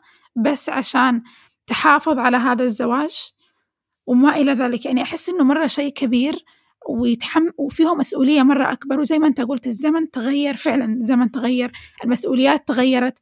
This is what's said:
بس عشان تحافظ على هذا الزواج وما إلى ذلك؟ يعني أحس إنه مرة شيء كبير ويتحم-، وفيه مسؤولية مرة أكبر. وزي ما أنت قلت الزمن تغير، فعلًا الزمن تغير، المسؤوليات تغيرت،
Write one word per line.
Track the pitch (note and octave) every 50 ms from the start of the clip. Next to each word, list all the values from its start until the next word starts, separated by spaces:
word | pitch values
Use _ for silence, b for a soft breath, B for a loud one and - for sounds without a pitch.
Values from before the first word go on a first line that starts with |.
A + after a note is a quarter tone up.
| b b b b b b -
بس | A#3+ G#3+ - C#4+ C4 - -
عشان | - C4+ B3+ - - C4 B3+ C4 B3 A#3 A#3+ b b b b b b _ _
تحافظ | - A#3 - - D#4 C#4+ D4 - D#4+ D4+ B3+
على | A#3+ B3 B3
هذا | B3+ A#3 B3 B3 A3+ B3+
الزواج | B3 G#3+ - B3 A#3+ A#3+ C4+ D4+ E4 - - - - _ _ _ _ _ _ _ _ _ _ _ _ _ _ _
وما | - B3 B3 C4+ D4 -
إلى | D4+ C#4 C#4
ذلك؟ | C#4 A#3 C4 A#3+ A#3+ A#3 -
يعني | C#4 C4 B3
أحس | B3+ - E4+ E4 - -
إنه | F4+ F4+ C#4
مرة | B3+ C#4+ D#4 E4
شيء | A#3+ - - C#4+ C#4+
كبير | C#4 - C#4 A3+ B3 A#3+ B3+ D4 E4+ F4+ - _ _ _ _ _ _ _ - -
ويتحم-، | C4+ A3+ B3 A#3+ A#3 A#3 - - - D#4+ D#4+ E4+ - -
وفيه | C#4 C#4+ - - D#4+ D#4+ F4
مسؤولية | D4 C4+ - - C#4+ C4 C4+ D4+ D4
مرة | B3+ C4+ C#4 C#4 C4 -
أكبر. | C4 - - C#4 C4+ D4
وزي | D4 C4 D#4+ D4+
ما | D#4
أنت | D4+ - -
قلت | B3 A3+ C#4 A#3+ -
الزمن | B3+ A3+ G3+ C#4 D4+ D#4 E4 D#4+ D4+
تغير، | - C4 A3 C4 C#4 C#4+ C#4+ C#4+ C4
فعلًا | - - D#4 A#3 C4+ A#3+
الزمن | A3 A3 B3+ A#3 G#3+ C4 B3 B3 A3
تغير، | - C4+ A#3+ B3 B3+ B3 B3 B3 B B B B B B -
المسؤوليات | A#3 B3 - - - C4+ B3 C4 C#4 D4+ D4 - -
تغيرت، | A#3+ B3 B3 C4 C4 B3 B3+ C4 - _